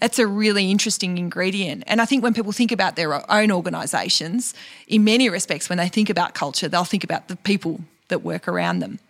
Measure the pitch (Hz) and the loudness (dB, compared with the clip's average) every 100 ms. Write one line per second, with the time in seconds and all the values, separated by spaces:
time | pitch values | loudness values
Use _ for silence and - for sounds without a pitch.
0 | 233 - 220 202 214 202 190 202 220 - | 0 2 0 2 2 2 2 2 0 -2
1 | 180 180 175 170 185 196 185 117 - 220 | -2 -2 -4 -2 -2 -2 -4 -4 -2 0
2 | 226 269 240 220 208 208 240 220 190 - | 2 2 2 0 0 0 2 2 0 0
3 | 165 143 - 214 214 185 175 165 - 165 | -2 -2 2 4 4 2 0 -4 -4 -2
4 | 95 - 156 214 247 - - - - 220 | 0 -2 -2 -4 -4 -8 -16 -18 0 4
5 | 214 226 254 180 - 151 - 180 180 220 | 6 6 4 0 -4 -4 -2 -2 0 2
6 | 214 180 175 - 143 135 165 175 175 196 | 2 2 -2 -2 -4 -4 -2 0 0 -2
7 | 175 160 - 180 - 202 165 160 165 _ | -2 -6 -6 -6 -2 -2 -2 -6 -10 _
8 | - 180 - 165 - 90 87 87 - - | -6 -4 -4 -6 -4 -2 0 -2 -4 -8
9 | _ | _